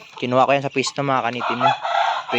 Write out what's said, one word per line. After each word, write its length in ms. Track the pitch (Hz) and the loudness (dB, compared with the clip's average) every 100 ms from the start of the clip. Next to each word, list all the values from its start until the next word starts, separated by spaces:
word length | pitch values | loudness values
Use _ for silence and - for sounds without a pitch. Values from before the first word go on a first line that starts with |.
| - - | -20 -8
kinuha 320 | 123 127 123 | 0 2 4
ko 80 | 139 | 4
yan 80 | |
sa 80 | 135 | 0
pwesto, 320 | 139 123 - | -2 -4 -2
mga 240 | 143 131 113 | 0 0 0
ka-native, 320 | 123 - 120 | -4 -4 0
no. 100 | - - - - - - | 0 0 -2 0 0 -2
Ito 80 | - | -2